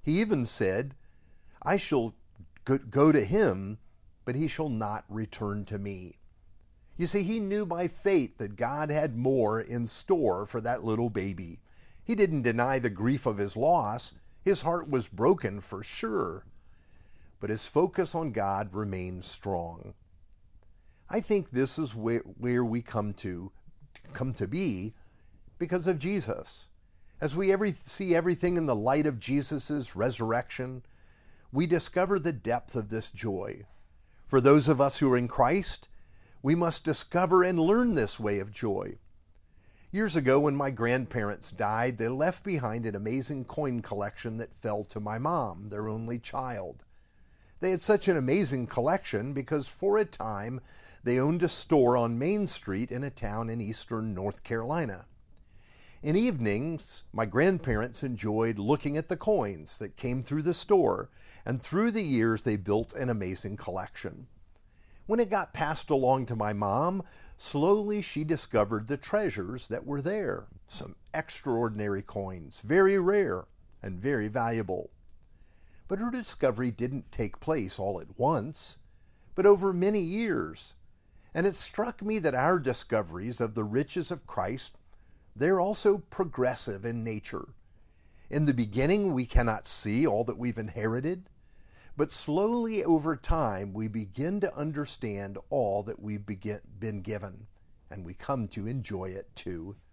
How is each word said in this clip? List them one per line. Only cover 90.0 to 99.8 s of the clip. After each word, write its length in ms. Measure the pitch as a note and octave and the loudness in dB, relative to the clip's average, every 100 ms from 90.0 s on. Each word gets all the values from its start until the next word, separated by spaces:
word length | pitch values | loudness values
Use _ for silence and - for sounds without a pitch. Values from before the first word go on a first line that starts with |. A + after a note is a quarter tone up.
| D#3 | 4
all 160 | G#2 | 2
that 140 | A#2 G#2+ | 0 -2
we've 200 | A#2+ A2+ | -4 -4
inherited, 720 | G#2 A2+ A3 A3+ D3 F3+ - - - - - - - - | -6 -2 -2 0 -4 -6 -12 -20 -20 -20 -20 -20 -12 -2
but 140 | D3+ | -2
slowly 720 | - - D#3 G#3+ A#3+ A3+ G#3+ | -2 -2 0 2 0 0 -2
over 320 | - D#3+ D3+ D3 | 4 4 2 -4
time, 580 | - E3 B2+ F#2+ G2+ | 2 2 2 0 -4
we 140 | G2 A2 | -4 -4
begin 520 | A2 G#2 G#2 D#3 G3+ | -4 -6 -4 -2 0
to 160 | F#3+ C#3 | -2 -2
understand 800 | D3+ D3 D3 - A2+ G2+ G2 G2 - | -4 -4 -6 -6 -6 -6 -8 -10 -4
all 340 | C#3 G#2+ G2 | 0 0 0
that 180 | G#2 - | -4 -8
we've 240 | G#2+ G#2 G2+ | -6 -8 -6
begin, 360 | G2 G#2+ G#2 - G2 | -8 -6 -8 -10 -10
been 220 | A2 G#2 | -8 -6
given, 460 | F#2 G#2 G2 F#2 G#2+ - - - - | -6 -8 -8 -14 -18 -20 -20 -20 -16
and 160 | G2+ F2 | -14 -12
we 80 | |
come 340 | F2+ - C#3 G#2 | -10 -4 -2 -2
to 160 | - G#2 | -6 -6
enjoy 440 | C3 G#2 G2 F#2 | -6 -6 -6 -6
it 260 | F#2 - - | -10 -12 -10
too. 400 | - F2 F2 G2+ | -8 -8 -10 -14